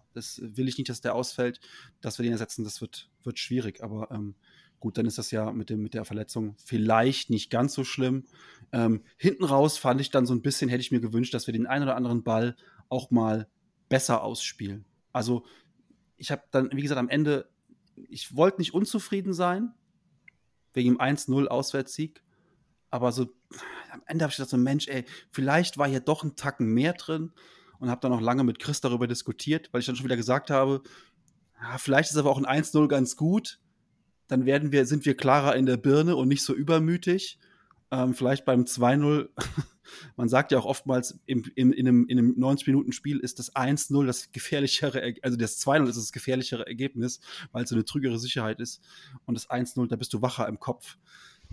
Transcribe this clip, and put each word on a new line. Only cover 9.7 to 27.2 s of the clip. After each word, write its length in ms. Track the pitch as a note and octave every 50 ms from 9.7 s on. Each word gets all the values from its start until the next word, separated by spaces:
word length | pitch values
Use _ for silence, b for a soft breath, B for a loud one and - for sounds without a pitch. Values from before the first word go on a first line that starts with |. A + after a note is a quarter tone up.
| -
fand 240 | - - C3 B2+ C3+
ich 80 | C#3 -
dann 160 | - C3+ B2
so 80 | B2 B2+
ein 80 | A2+
bisschen, 280 | A#2 C#3+ C#3 - C#3+ B2
hätte 120 | B2 B2+
ich 100 | B2 -
mir 100 | B2+ A#2+
gewünscht, 340 | A#2 G#2+ A2+ A#2 B2+ - -
dass 100 | A2+ -
wir 80 | B2+ A2+
den 140 | A2 A#2+
einen 160 | B2 C3+ C#3+ C#3+
oder 120 | C3+ A#2+
anderen 280 | B2+ B2 A#2+ A#2+ A#2 -
Ball 320 | A#2 A2 A2 A#2 A#2+ A#2+ b b b b b b b
auch 220 | C3 B2+ - -
mal 360 | B2 A#2 A2+ A2 G#2+ A2 A2 _ _ _ _ _ _ _ _ -
besser 340 | C#3 C3 - - A#2 A2 -
ausspielen. 640 | A2 A#2 - - - - - G#2 G2 G2 G#2+ G2 _ _ _ _ _ -
Also 320 | B2 G#2+ A#2+ B2 A#2 b b b b b b b _ _ _ _ _ _ _ _
ich 140 | _ C#3+ -
hab 200 | C#3+ - _ _
dann, 200 | - C3 C3 B2+ C#3
wie 80 | C#3
gesagt, 180 | C#3+ C#3 D3 C3
am 100 | A#2+ A#2+
Ende, 400 | C3+ D3 D3+ D3 C#3+ C3 - _ _ _ _ _ _ _ _ _ _ - - _
ich 260 | - - - - B2
wollte 220 | C#3 E3+ G3 F#3+
nicht 160 | F#3+ E3 - -
unzufrieden 600 | F#3 G#3 - - G#3 - - G3+ G3 F#3 G3 F3+
sein, 400 | E3+ F3+ F3 F3+ G3 A#3+ A#3 - _ _ _ _ _ _ _ _ _ _ - _ _ _ _ _ _ _ _ -
wegen 200 | B2+ B2 B2 B2
dem 60 | -
eins 260 | B2+ C3+ D3 - -
null 200 | - C3 C#3 C#3
Auswärtssieg, 760 | - B2 C3 C#3 - - C#3 C3 - - - D#3 D#3 _ - _ _ _ _ _ _ _ _ _ _ _ _ _ _
aber 220 | - B2 B2 B2
so 160 | A#2+ B2+ B2 B2 - _ _ _ B B B B B B B B
am 100 | B B -
Ende 180 | - D#3 E3 D#3
hab 80 | C#3
ich 60 | -
gedacht, 120 | - C3 -
so, 80 | C3+
„Mensch, 300 | B2 B2 C3+ C#3 D3+ -
ey, 180 | C#3+ C#3 B2+ B2 B B B B B
vielleicht 480 | - C3+ C3+ C#3 D3 E3+ F3 - -
war 100 | C#3+ C#3+
hier 120 | C3+ C3+ B2+
doch 240 | - D3 D#3 - D#3+
ein 120 | D3 -
Tacken 380 | - - C#3+ - - A#2+ A2 A2+
mehr 200 | A#2+ C#3+ E3+ F3
drin“, 400 | - - - D#3+ D#3